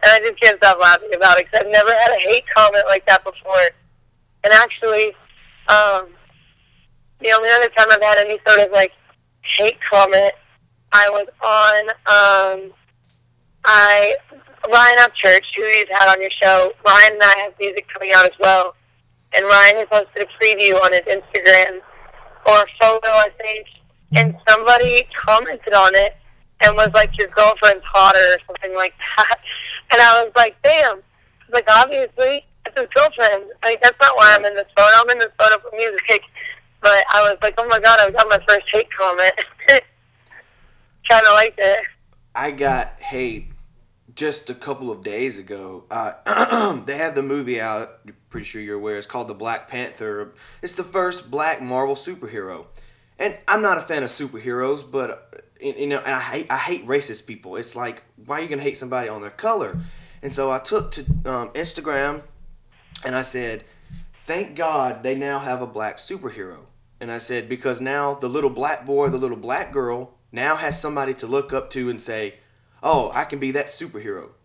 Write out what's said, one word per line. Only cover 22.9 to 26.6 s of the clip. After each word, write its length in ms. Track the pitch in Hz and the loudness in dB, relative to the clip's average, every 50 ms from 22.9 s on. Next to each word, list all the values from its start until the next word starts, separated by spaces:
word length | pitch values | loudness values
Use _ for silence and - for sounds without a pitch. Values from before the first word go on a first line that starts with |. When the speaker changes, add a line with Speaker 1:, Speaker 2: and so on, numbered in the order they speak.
| 220 220 220 220 | 2 2 -2 0
Speaker 1:
I 200 | 220 220 214 208 - _ | 2 2 2 0 -2 _
think, 260 | 226 214 214 214 214 - _ _ _ _ _ _ _ _ - | -12 -10 -10 -12 -12 -18 _ _ _ _ _ _ _ _ 0
and 200 | 151 - 156 165 - _ 220 | 0 0 0 -2 -4 _ 2
somebody 580 | 214 214 220 226 240 240 240 247 240 240 240 - - - | 2 4 6 4 4 4 4 2 0 0 -2 -2 -12 -10
commented 560 | - - 214 220 247 247 - 240 - - 202 | -2 2 2 2 2 -2 -12 -10 -8 0 2
on 220 | 202 190 185 190 | 4 4 4 4
it 220 | 196 196 202 - - _ _ _ _ _ _ _ _ | 2 0 0 -4 -10 _ _ _ _ _ _ _ _